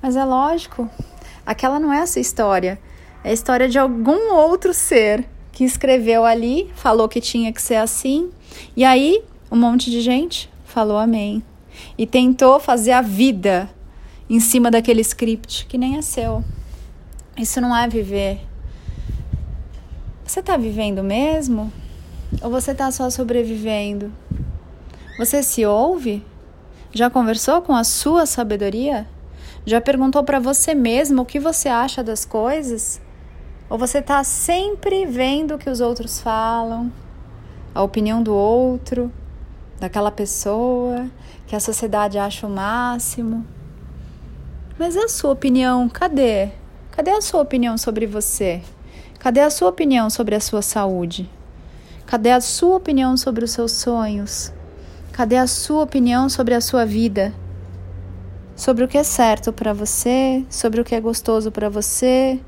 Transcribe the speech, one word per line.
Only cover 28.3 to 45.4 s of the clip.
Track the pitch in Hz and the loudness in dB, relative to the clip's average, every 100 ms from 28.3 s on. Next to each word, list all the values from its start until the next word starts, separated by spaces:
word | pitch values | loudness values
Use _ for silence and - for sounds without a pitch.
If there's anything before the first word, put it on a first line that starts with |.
| - 220 208 202 214 269 247 - - - - - - | 0 -2 0 -2 -2 -2 -2 -6 -16 -18 -18 -18 -14
Já | - 226 | 0 2
perguntou | 233 269 262 277 | 4 2 4 2
pra | 285 277 | 2 2
você | 247 277 - | 2 0 2
mesmo | 302 233 240 302 269 | 2 2 2 2 2
o | 247 | 2
que | 294 | -2
você | 294 320 285 | -2 0 0
acha | 233 254 - | 0 0 -2
das | 226 214 | -4 -6
coisas? | - 220 226 311 277 226 - - - - - - - - - | -4 -2 0 -2 -4 -6 -6 -8 -14 -20 -20 -18 -18 -18 -8
Ou | 226 | -4
você | 247 285 | -2 -2
tá | 277 277 | 0 0
sempre | 269 - - 349 403 392 403 381 | 0 -2 0 0 0 -2 0 0
vendo | 370 240 262 285 311 | 0 0 0 0 -2
o | 294 | -4
que | - | -6
os | 247 | -2
outros | 240 240 226 - | -2 -2 -6 -6
falam, | 233 220 226 233 226 226 240 - - - - - - - - | -2 0 0 -2 -2 -4 -6 -8 -18 -18 -18 -20 -18 -18 -10
a | - | -2
opinião | 196 220 208 226 | 0 0 0 0
do | 220 | 2
outro, | 202 202 240 254 254 - 247 240 - - - - - - - | 2 4 4 2 0 -4 -4 -4 -6 -16 -16 -16 -16 -18 -10
daquela | 190 208 208 | -6 0 -2
pessoa | 208 202 - 202 214 247 247 247 247 254 - - - - | -2 -6 -4 -2 0 0 0 0 -4 -6 -12 -20 -20 -8
que | |
a | 214 | -6
sociedade | 214 220 220 208 208 202 | -4 -4 -2 0 0 0
acha | 202 202 208 | -4 -4 -8
o | |
máximo. | 196 196 233 247 240 - - 233 226 226 - - - - - - - - - - - - - | -4 -2 -2 -2 -4 -6 -6 -4 -4 -8 -14 -18 -18 -16 -16 -16 -16 -18 -16 -16 -14 -16 -4
Mas | 339 | -2
e | 349 | 0
a | 453 | 0
sua | - 294 | 0 0
opinião? | 269 | 2